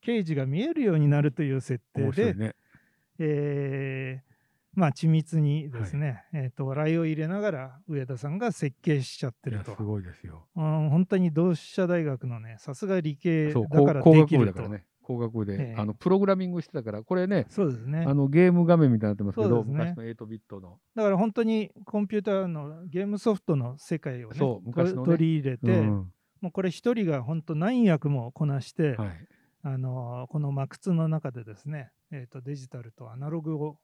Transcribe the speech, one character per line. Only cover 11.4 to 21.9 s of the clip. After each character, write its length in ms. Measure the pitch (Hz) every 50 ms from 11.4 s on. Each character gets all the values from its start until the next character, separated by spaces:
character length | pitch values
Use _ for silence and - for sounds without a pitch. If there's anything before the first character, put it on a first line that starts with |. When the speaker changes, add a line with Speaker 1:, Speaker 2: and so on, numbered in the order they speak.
| 170 185 170
Speaker 1:
志 160 | 147 - -
社 160 | - - 185 170
大 160 | 175 175 160
学 240 | 147 135 120 - 127
の 100 | 120 113
ね、 180 | 110 113 113 107
さ 180 | - - 135
す 100 | - -
が 140 | 190 196 185
理 160 | 156 156 143
系 340 | - _ 175 165 160 156 151
Speaker 2:
そ 120 | 151 -
う、 60 | 113 156
Speaker 1:
だ 160 | 143 156 143
か 80 | 143
ら 100 | 147 139
で 0 |
き 20 | 131
る 0 |
と。 0 |
Speaker 2:
工-、 80 | 165
工 80 | 160 156
学 180 | 156 147 170 139
部 80 | 117
だ 60 | 101
か 100 | 90 -
ら 60 | 117 98
ね。 160 | 104 98 - _ _ _
工 160 | _ - 127 120
学 140 | 120 113
部 140 | 113 113 107
で、 80 | 101 98
Speaker 1:
え 20 | 98 143 120
え。 40 | 113
Speaker 2:
あ 80 | 110 107
の、 100 | 107 104
プ 160 | - - 180
ロ 100 | 185 196
グ 60 | 202
ラ 100 | 196 196
ミ 100 | 190 190
ン 60 | 180
グ 100 | 175 175
し 60 | 151 -
て 60 | -
た 100 | 151 113
か 80 | 113
ら、 100 | 104 104
こ 140 | 113 _ 185
れ 100 | 180 180
ね、 200 | 185 202 170 - -
Speaker 1:
そ 160 | - - 196
う 80 | 151
で 60 | 127 113
す 80 | 110 131
ね。 160 | 147 160 165
Speaker 2:
あ 80 | 143 139
の、 140 | 143 139 135
ゲ 220 | 139 165 180 180
ー 20 |
ム 140 | 175 175 170
画 100 | 165 175
面 160 | 165 156 135
み 80 | 120 110
た 80 | 107 104
い 20 |
に 20 |
な 20 | 104
っ 20 |
て 80 | 104 104
ま 80 | 101
す 40 | 95
け 60 | 233
ど、 60 | 214 196
Speaker 1:
そ 60 | 120 117
う 20 | 107
で 0 |
す 40 | 117
ね。 60 | 139 151
Speaker 2:
昔 180 | 165 170 175
の 80 | 135 113
エ 60 | 113
イ 40 | 117
ト 120 | _ 117
ビ 100 | 107 113
ッ 40 | 110 _
ト 140 | _ 104 98
の。 180 | 95 90 90 _ _ _ _
Speaker 1:
だ 80 | 226
か 80 | 214 202
ら 80 | 196 175
本 140 | 208 226
当 100 | 202 -
に 300 | 233 220 220 220 208 - _ - 196
コ 140 | -